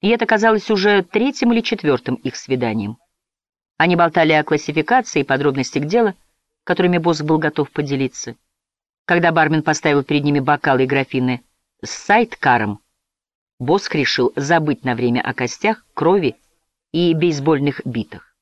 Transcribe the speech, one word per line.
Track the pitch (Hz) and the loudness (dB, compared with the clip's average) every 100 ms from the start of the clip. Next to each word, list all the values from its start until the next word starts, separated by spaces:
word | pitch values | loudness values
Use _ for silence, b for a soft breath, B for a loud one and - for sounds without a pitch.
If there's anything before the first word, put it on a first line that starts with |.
и | 202 | 2
это | 233 226 | 0 2
казалось | 220 226 214 - | 4 4 2 2
уже | 208 196 202 | 2 4 2
третьим | 185 214 254 - 233 | 2 0 -2 0 0
или | 233 | 0
четвёртым | 226 220 156 131 - 127 | 0 -2 0 0 -2 -6
их | 131 - | -6 -10
свиданием. | - 131 123 110 101 113 _ _ _ _ _ _ _ _ | -6 -2 -2 -2 -6 -8 _ _ _ _ _ _ _ _
Они | 165 175 | 0 2
болтали | 170 160 160 | 2 2 2
о | 156 | 2
классификации | 151 151 - 147 151 254 240 - | 2 -2 -2 -4 2 0 0 -4
и | |
подробностях | 135 135 143 135 131 143 147 | -2 0 0 -2 -4 -4 -2
дела, | 220 226 180 _ _ _ _ | 0 0 -2 _ _ _ _
которыми | - 180 180 175 | -6 0 2 2
Босх | 165 151 | 0 -2
был | 151 156 | 0 0
готов | 156 147 143 | 0 -4 -6
поделиться. | - 147 135 131 - - 117 _ _ _ _ _ _ - | -4 -4 -2 -4 -6 -16 -16 _ _ _ _ _ _ 0
Когда | 175 170 | 2 2
бармен | 165 156 156 | 2 2 2
поставил | 151 147 160 143 | 0 -2 2 0
перед | 135 147 | 0 -2
ними | 143 143 | 0 0
бокалы | 135 147 - 131 | 0 0 2 0
и | 131 | 2
графины | 139 135 131 127 123 _ _ _ _ | 0 -2 -2 -2 -4 _ _ _ _
с | - | -16
сайдкаром, | - - 208 233 - 143 120 104 101 _ _ _ _ _ _ _ _ | -16 0 2 2 -2 0 2 0 -6 _ _ _ _ _ _ _ _
Босх | 127 190 - | -2 0 0
решил | 156 127 - 120 - | -2 -2 0 -2 -2
забыть | 139 170 151 139 | 0 0 0 -4
на | 131 | -4
время | 120 120 120 | -2 0 -2
о | - | -4
костях, | 127 123 - 208 220 _ | -6 -6 -4 -4 -4 _
крови | - 165 196 147 - _ _ _ _ _ | -2 2 2 0 -6 _ _ _ _ _
и | 160 175 | -2 0
бейсбольных | 160 175 147 139 151 143 135 - | 2 0 0 0 0 0 -4 -6
битах. | 113 - 90 _ _ | -6 -8 -12 _ _